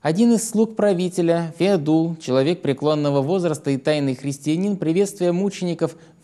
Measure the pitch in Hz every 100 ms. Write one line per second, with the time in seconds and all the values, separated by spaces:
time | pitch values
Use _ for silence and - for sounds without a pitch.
0 | 147 165 233 226 - 208 220 220 208 180
1 | 180 180 170 170 165 147 185 196 143 160
2 | 165 160 - 131 135 175 - 131 147 151
3 | 147 143 135 190 170 147 143 135 139 151
4 | 139 127 139 139 156 160 196 190 160 165
5 | 196 196 180 175 196 - 180 165 160 -
6 | - _